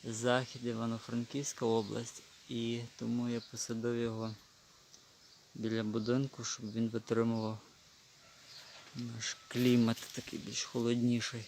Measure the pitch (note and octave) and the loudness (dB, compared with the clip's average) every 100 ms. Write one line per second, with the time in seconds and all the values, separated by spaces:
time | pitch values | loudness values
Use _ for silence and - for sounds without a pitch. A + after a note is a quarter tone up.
0 | A#2 A2 B2 B2+ B2+ A#2+ A#2+ A2+ A2+ A2+ | -4 0 4 4 2 -6 -4 -2 -2 -2
1 | - A#2 A#2 C#3 C#3+ - A#2 A2+ G#2 A2+ | -2 -4 -2 -4 -4 0 2 4 2 -4
2 | A#2+ - - - - A#2+ A2+ A#2 A#2+ - | -6 -12 -20 -20 -8 -4 -2 -2 -6 -6
3 | A#2 A#2+ A#2+ A#2 - A#2 - A#2 A#2+ A#2 | -2 0 0 -2 -4 -8 -4 -2 0 0
4 | A#2 A2 A2+ G#2+ - - - - - - | 0 -2 -4 -8 -16 -20 -20 -20 -20 -20
5 | - - - - - - A2 A2+ G#2+ A2 | -20 -20 -20 -20 -16 -4 0 0 0 0
6 | A2 B2 C3+ - A#2 - G#2+ A2+ A2+ A2+ | 2 2 0 -4 -8 -6 -6 -2 0 -2
7 | - A2+ A#2 A2+ A2 A2 - - - - | 0 2 4 2 -2 -4 -12 -20 -20 -20
8 | - - - - - - - - - C3 | -20 -20 -20 -20 -20 -18 -18 -20 -14 -8
9 | A#2+ A#2 - - - A#2+ B2 B2 A2+ A#2 | -8 -6 -6 -8 -6 4 8 8 6 4
10 | - - - - - A2+ - B2 A#2 A#2+ | -4 -10 -8 -8 -6 -6 -4 0 2 4
11 | A#2+ A#2+ - A#2 | 4 4 0 -6